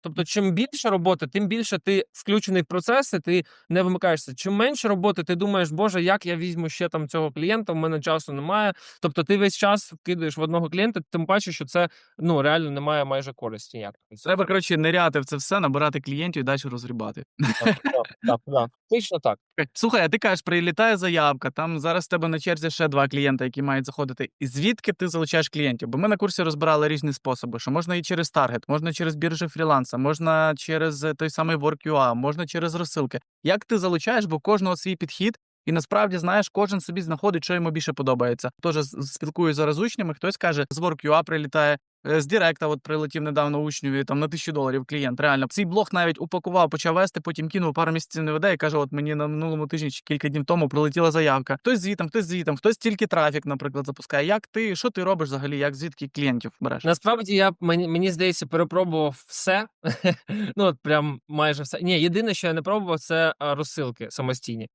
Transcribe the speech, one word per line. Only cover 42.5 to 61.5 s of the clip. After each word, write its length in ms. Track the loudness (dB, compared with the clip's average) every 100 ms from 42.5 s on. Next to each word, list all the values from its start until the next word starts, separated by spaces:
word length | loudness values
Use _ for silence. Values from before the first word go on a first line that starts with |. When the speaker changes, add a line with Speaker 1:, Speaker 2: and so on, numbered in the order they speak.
| 2 -2
Speaker 2:
от 160 | -4
прилетів 400 | -4 -4 -2 -4
недавно 360 | -2 0 0 0
учневі, 460 | -2 -4 -2 -2
там, 140 | 0 0
на 100 | -2
тисячу 240 | -4 -4
доларів 320 | -2 0 -2 -4
клієнт, 340 | -4 -4 0
реально. 260 | 2 2 0
Цей 140 | -2
блог 240 | 0 0 0
навіть 280 | 2 0 0
упакував, 500 | -4 -4 0 4 4
почав 240 | 2 0
вести, 260 | 2 0 -2
потім 280 | -6 -6 -4
кинув, 260 | -2 -2
пару 180 | 0 0
місяців 300 | 0 -4 -4
не 100 | -2
веде 220 | 2 2
і 20 | 2
каже, 200 | 0 0
«От 160 | 0
мені 220 | -2 -2
на 120 | -2 -2
минулому 400 | -2 -2 -2 -4
тижні 240 | -4 -4
чи 120 | -8
кілька 240 | -4 -2 -2
днів 160 | -2
тому 240 | 0 2 2
прилетіла 420 | 2 0 4 2
заявка». 460 | 4 4 2 0 -2
Хтось 240 | 0 0
звітом, 280 | 0 -4 -2
хтось 160 | -2
звітом, 320 | -2 -2 -2 2
хтось 200 | 2 2
тільки 300 | 0 0 0
трафік, 400 | 2 2 0 -4
наприклад, 400 | -4 -4 -6 -6
запускає. 400 | -8 -2 0 2
Як 200 | 0 -2
ти, 300 | -4 -2 -2
що 140 | -4
ти 140 | -2
робиш 240 | 0 0 -2
взагалі, 300 | -4 -4 -2
як, 160 | -2
звідки 340 | -4 -10 -10 -10
клієнтів 440 | -2 0 0 -4 _
береш? 240 | -4 -2
Speaker 1:
Насправді, 500 | 0 0 2 0 2
я, 180 | 4 4 2
мені, 280 | 0 2 2
мені 220 | 0 0
здається, 360 | 2 0 0 -2
перепробував 800 | 0 2 2 2 2 0 -2 -12
все. 400 | -6 0 0 0 _
<laughs> 340 | -6 0 0 0 -4 -4 -4 2
Ну, 80 |
от 120 | 2 2
прям 380 | 2 2 2 -4 _
майже 340 | 0 0